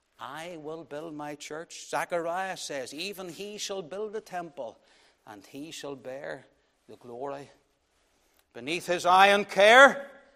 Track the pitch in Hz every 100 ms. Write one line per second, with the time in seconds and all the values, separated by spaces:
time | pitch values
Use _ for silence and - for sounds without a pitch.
0 | _ - 117 151 170 165 151 160 160 147
1 | 165 147 147 147 - 151 170 - - 151
2 | 165 175 165 175 190 170 - 143 120 147
3 | 190 190 185 160 202 208 - 196 156 190
4 | 214 214 208 180 170 143 117 - _ _
5 | _ _ - 104 - 139 156 - 143 135
6 | 127 135 160 143 - _ _ _ - 107
7 | 123 120 139 139 135 _ _ _ _ _
8 | _ _ _ _ _ 120 127 170 - 175
9 | 175 185 196 202 196 190 208 247 269 190
10 | - - _